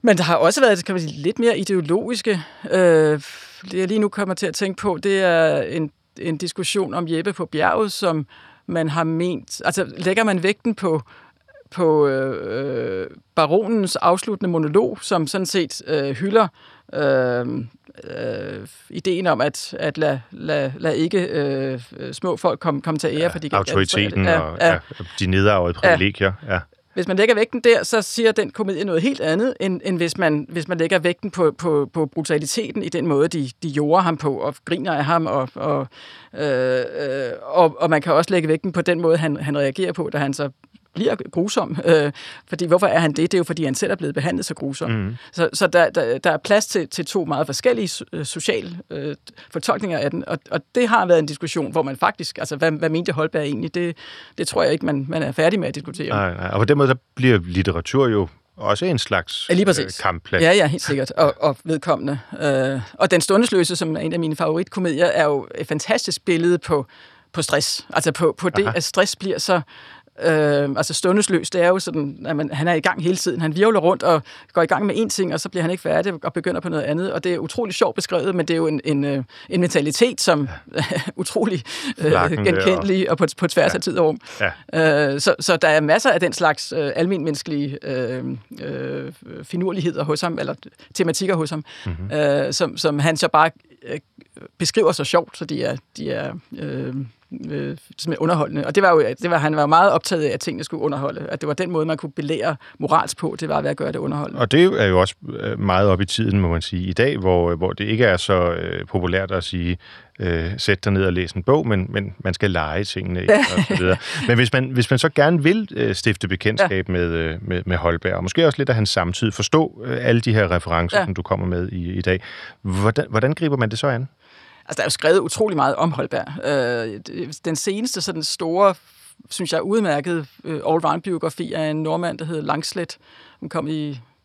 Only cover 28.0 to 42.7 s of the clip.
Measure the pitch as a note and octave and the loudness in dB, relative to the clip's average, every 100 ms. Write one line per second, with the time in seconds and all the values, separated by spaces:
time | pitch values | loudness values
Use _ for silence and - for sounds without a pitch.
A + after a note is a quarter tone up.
28 | G3 - A3+ A3 G3+ - G3 F3+ G3 E3 | -2 0 2 2 -2 -4 -4 -2 0 0
29 | G#3 C4+ D#3 E3 B3 - F#3+ F#3 - F3+ | 0 -2 0 0 0 -2 -2 -2 -2 -2
30 | E3+ D#3 E3 D3+ D3 E3+ D#3+ F3+ E3 F#3 | -2 0 2 2 -2 -8 -6 -2 0 2
31 | E3+ F3 G#3 F#3 E3 C#3+ F3 D3+ C#3 E3 | 0 -4 -8 0 0 2 0 0 0 -2
32 | D3+ - D#3 D3+ D3 - G#3+ - F3+ E3+ | -4 -4 -2 -2 -2 -4 -4 -6 -4 -2
33 | E3+ C#3+ D#3 E3 C3+ - E3+ C#3+ D3 E3+ | 0 2 2 0 -6 -6 -6 -2 2 4
34 | F3 D#3+ D3+ C3 C3 - - E3+ G3 D#3 | 2 0 -2 -2 -4 -6 -6 -4 -2 -2
35 | C#3+ E3+ D#3+ C3 B2+ - D3+ C#3+ C3 - | 2 0 0 -2 -4 -6 -4 -2 -4 -12
36 | - - - - D3 C3 B2+ B2+ B2 D3+ | -20 -20 -20 -6 -2 0 2 0 -2 -6
37 | C#3+ C3+ B2+ - A#2+ D#3 E3 - D#3+ D#3 | -4 -4 -6 -8 -2 4 4 4 2 2
38 | D3+ D3+ E3+ F#3 D#3+ E3 G3 F3 E3+ E3+ | 4 2 4 0 2 0 0 -2 0 0
39 | E3+ E3 D#3 C#3+ C#3+ C#3+ C#3 C3 F#3 E3+ | 2 2 2 -2 -2 0 0 0 -4 -2
40 | D3+ D3 C#3 C#3 C#3+ - _ _ _ - | -4 -2 -2 -2 -6 -8 _ _ _ -2
41 | A3+ - - - G3 - F#3+ D#3 - D#3+ | -2 -2 -4 -4 0 0 -2 -2 4 4
42 | D3 - - - _ E3 F3 | 4 -4 -16 -18 _ -2 4